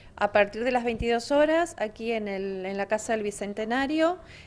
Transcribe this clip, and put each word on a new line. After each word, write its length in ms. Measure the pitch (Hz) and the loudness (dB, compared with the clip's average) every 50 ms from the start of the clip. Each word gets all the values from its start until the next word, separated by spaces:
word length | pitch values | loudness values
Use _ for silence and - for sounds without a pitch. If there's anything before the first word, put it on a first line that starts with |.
| - - - | -20 -20 -4
A 160 | - 202 202 - | -2 -2 2 4
partir 320 | 208 202 202 - 214 240 | 4 4 4 2 -2 -2
de 60 | 254 | 0
las 140 | 247 247 233 | 0 0 0
veintidós 480 | 247 233 226 240 233 233 233 233 - 285 | 0 -2 -2 0 0 0 0 0 2 4
horas, 420 | 285 302 311 311 330 349 339 - | 4 6 6 4 2 2 0 -2
aquí 360 | - 214 214 - - 226 226 233 | -4 -6 -6 -6 -6 -4 -4 -2
en 160 | 220 214 202 | -2 -2 -4
el, 360 | 196 190 196 196 190 190 185 | -4 -4 -4 -4 -4 -6 -6
en 120 | 190 196 196 | -4 -4 -4
la 80 | 202 | -2
Casa 260 | 196 220 214 - - 226 | 0 -2 -2 0 -2 -2
del 100 | 220 208 | -2 -2
Bicentenario, 960 | 208 202 - 208 196 202 - 220 214 233 262 269 262 311 320 320 330 370 370 - - - - - | -4 -4 -4 -6 -6 -6 -4 -4 -2 0 0 0 0 2 2 2 2 0 -2 -8 -16 -20 -20 -20